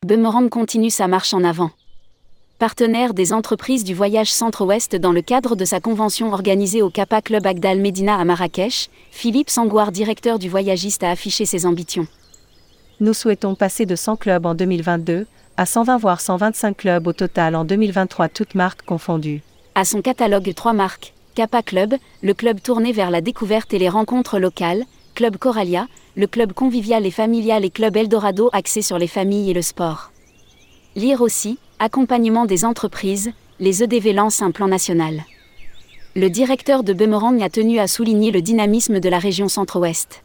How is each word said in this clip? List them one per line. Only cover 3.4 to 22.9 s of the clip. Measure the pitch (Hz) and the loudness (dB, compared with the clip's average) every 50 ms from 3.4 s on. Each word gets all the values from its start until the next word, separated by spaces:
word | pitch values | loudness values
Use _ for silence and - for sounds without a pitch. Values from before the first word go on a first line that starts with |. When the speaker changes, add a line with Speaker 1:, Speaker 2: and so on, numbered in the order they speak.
| 214 - - - - - 262 262 220 | -2 -2 -4 -4 -2 -2 -2 -2 -2
Speaker 1:
du | 185 185 | -4 -2
voyage | 170 202 202 208 220 220 208 - | 0 0 0 2 2 0 0 0
Centre-Ouest | - 233 226 214 - 202 180 196 226 233 - - | 0 0 -2 -2 -2 0 2 2 0 0 -2 -4
dans | 185 165 185 175 | 0 2 2 2
le | 175 165 | 2 2
cadre | - 247 254 240 254 233 | 2 0 0 2 0 -2
de | 196 190 | 0 0
sa | 175 - 185 | -2 -2 -2
convention | 180 226 226 208 220 214 - - 233 220 202 | -2 -2 0 0 0 0 0 -2 -2 -2 -2
organisée | 190 190 202 196 190 202 190 190 226 214 | -2 0 2 2 2 2 0 2 2 0
au | 185 | 0
Kappa | 160 - 196 - - 214 208 | 2 -2 -2 0 0 -2 0
Club | - 220 214 180 | 0 -2 0 0
Agdal | 202 190 175 165 190 190 190 | 0 -2 0 0 0 2 2
Medina | 196 202 180 185 196 202 208 196 | 0 0 0 0 0 0 2 2
à | 175 | 2
Marrakech, | 170 175 170 185 170 - - 185 226 262 - - - _ - - - - | 0 0 0 0 -4 -2 -2 -4 -2 -2 -4 -6 -8 _ -20 -20 -20 -18
Philippe | - - 240 208 262 294 - | -4 -4 0 0 0 0 0
Sangouar, | - - 233 220 202 214 208 208 185 | 0 0 0 2 4 2 2 2 0
directeur | 180 214 208 220 - - 240 233 220 | -4 -2 -2 -4 -2 -2 -2 -2 0
du | 185 185 | -4 -2
voyagiste, | 175 190 196 196 190 180 175 208 196 - - | -2 -2 0 0 0 -2 -2 -4 -4 -2 -2
a | 175 | -2
affiché | 175 180 - 214 - - 220 | -2 -2 -4 -6 -4 -2 -2
ses | - - 180 165 | -2 -2 0 0
ambitions. | 180 170 170 175 - - 185 165 156 _ _ _ _ _ - _ _ _ _ _ _ _ _ _ - _ _ | 0 0 0 -2 -6 -6 -6 -6 -6 _ _ _ _ _ -20 _ _ _ _ _ _ _ _ _ -20 _ _
Speaker 2:
Nous | 214 214 220 | 0 0 0
souhaitons | - - 233 208 - - 196 196 | 2 2 0 0 0 0 -4 -2
passer | - 208 190 - - 233 | 0 0 -2 0 -2 -2
de | 185 180 | -2 -2
cent | 170 - - 220 | -2 -2 -2 -4
clubs | 220 - 214 185 180 170 | -2 0 0 0 2 2
en | 175 165 | 0 -2
deux | 165 185 | 0 0
mille | 185 185 170 165 | 0 0 0 0
vingt-deux | 175 175 170 165 165 170 175 208 - _ _ - _ _ | 0 -2 -2 0 -2 -2 -2 -2 -6 _ _ -20 _ _
à | - 185 | -4 -2
cent | 180 - 240 233 | 0 2 0 2
vingt | 233 254 247 | 2 2 2
voire | 220 202 180 175 | 4 2 0 0
cent | - - 190 | 0 -2 -2
vingt-cinq | 180 208 220 214 - - 214 196 - | 0 0 0 0 0 -2 -2 -4 -2
clubs | - 202 175 175 170 | 0 0 2 2 2
au | 175 165 | 0 -2
total | - 190 180 - - 170 160 160 | -2 -2 -2 0 0 0 0 0
en | 160 160 | 0 -2
deux | 156 190 | 0 2
mille | 202 220 208 185 | 2 2 2 2
vingt-trois, | 196 190 180 - - 175 160 | 0 -2 -2 0 -2 -2 -2
toutes | - - 214 - - | 0 -4 -6 -4 0
marques | 190 185 185 - _ - | 0 0 0 -2 _ -8
confondues. | - 185 165 - - 175 160 147 151 151 147 - - _ _ _ - _ | -6 -6 -6 -2 -2 -4 -2 -2 -4 -6 -8 -10 -14 _ _ _ -6 _
Speaker 1:
À | - 190 | -2 0
son | - - 214 180 | 0 0 -2 -2
catalogue, | 254 254 - 247 214 202 196 185 196 170 | -2 0 0 2 2 2 2 0 -2 -8
trois | - - 233 233 | -2 -2 0 2
marques, | 214 196 185 - - - - _ _ _ _ _ | 2 0 -2 -4 -10 -20 -20 _ _ _ _ _
Kappa | - 226 220 - 240 226 | -2 -2 0 0 -2 -2
Club, | - - 185 190 214 247 269 _ _ - - - | 0 0 0 0 2 0 -2 _ _ -20 -6 -2
le | 190 202 | -2 -2
club | - - 233 233 196 | 2 2 0 0 0
tourné | _ - 247 226 226 240 | _ -2 0 0 2 0